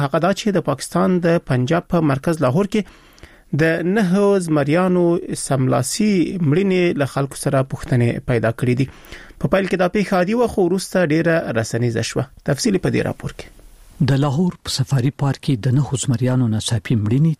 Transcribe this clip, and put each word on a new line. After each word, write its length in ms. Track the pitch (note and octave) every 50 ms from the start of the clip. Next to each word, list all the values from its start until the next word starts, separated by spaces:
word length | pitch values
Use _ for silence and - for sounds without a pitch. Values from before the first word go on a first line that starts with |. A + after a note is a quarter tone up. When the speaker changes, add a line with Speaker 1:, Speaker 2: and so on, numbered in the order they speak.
| D3
Speaker 1:
هغه 200 | C#3 - D#3+ D#3
دا 60 | F#3+ G3
چې 220 | - - G#3+ F#3+
د 100 | E3 - D3+
پاکستان 500 | C#3 C3+ - - - F3 F#3+ F#3+ F#3 F3 E3+
د 160 | E3 E3 E3+ - -
پنجاب 380 | C3+ B2 B2 C3+ E3 F3 - - F3
په 120 | E3+ E3 D3
مرکز 300 | C3+ C#3 - E3+ E3 D#3+ C#3+
لاهور 240 | B2+ B2+ F3+ G#3 G3+
کې 100 | - G#3+ G3 - - - - - - - - - - - _ _ - C#3 D#3+
د 260 | D#3+ E3 E3 D#3+ F3 G3
نهو 420 | A3+ G#3 E3+ F#3 G3+ G3+ G3+ G3+ G3 F3
زمریانو 580 | E3 D#3 D3 C#3+ C#3+ D3+ F3 F#3 F#3+ F3+ F3+ F3 E3+ E3+ F3 - - - - -
سملاسي 640 | - C#3 C3 C3 C3 C3 B2+ B2+ - - - G#3+ G#3+ G3+ F3+ D3+ - G3 F3+
مړینې 640 | F3 C3+ D3 F#3 G3+ F#3+ F#3 F3+ F3 F3 - C#3+ C#3
له 80 | C3 -
خلکو 260 | C#3 C#3 C3+ - - -
سره 240 | C#3 C3+ C3+ C3 C3+ -
پوښتنې 520 | - - - C3+ A#2+ A#2+ A#2 - - - - B2+
پیدا 220 | A2+ A2+ A2+ A#2 -
کړې 160 | B2+ A#2+ B2 B2
دي. 80 | C3+ - - - - - - - - - - -
په 80 | -
پیل 180 | C#3 - F#3+ F#3+
کې 100 | F3+ G3 F3 F3+
دا 80 | F3 - G#3+
پیښه 140 | F#3+ - G3+ F3+ F3+
عادي 180 | F#3 A3+ B3
وه، 60 | A#3+
خو 220 | A3 - A3 F#3 E3+
وروسته 340 | F#3 F#3+ - - - F#3+ F3+
ډېره 300 | C#3+ D3+ E3 D#3+ E3+ E3 E3 - - A#2+ A2+
رسنیزه 400 | A2+ - - A#2 A#2+ A#2+ A2+ A2+
شوه. 280 | A2 - - - B2+ - - - - -
تفصیل 320 | C#3 - - G3+ G3 F3+ -
په 60 | -
دې 120 | A#2+ - - G#2+
راپور 280 | - - - - - -
کې. 80 | - - - - - - - - - - - - D#3 A#2
Speaker 2:
د 20 | C#3 C3+ D3
لاهور 300 | D3 B2 D#3 F#3 F3 - - -
په 160 | - - -
سفاري 300 | B2+ - C#3+ C3 A#2 D3 - -
پارک 180 | C#3 C#3 B2+ - -
کې 180 | - C3+ G#2+ -
د 100 | C3+ A#2+
نهو 200 | D3 C3+ - C#3+ A#2+ -
زمریانو 420 | - A#2 A2 B2 B2+ B2+ B2+ B2 A2
ناڅاپي 440 | A2 G#2+ - - A#2+ G#2+ - - B2+
مړینې 380 | G#2+ G#2 G#2+ A#2+ C#3 D#3+ E3 D3+